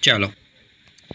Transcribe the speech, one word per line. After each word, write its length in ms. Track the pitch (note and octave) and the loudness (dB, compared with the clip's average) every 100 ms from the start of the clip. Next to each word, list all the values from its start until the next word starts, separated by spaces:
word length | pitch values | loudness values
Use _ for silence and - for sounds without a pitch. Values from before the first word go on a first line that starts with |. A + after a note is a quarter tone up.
ચાલો, 300 | - A2 G2+ - _ _ _ _ _ - _ | 0 0 -2 -6 _ _ _ _ _ -20 _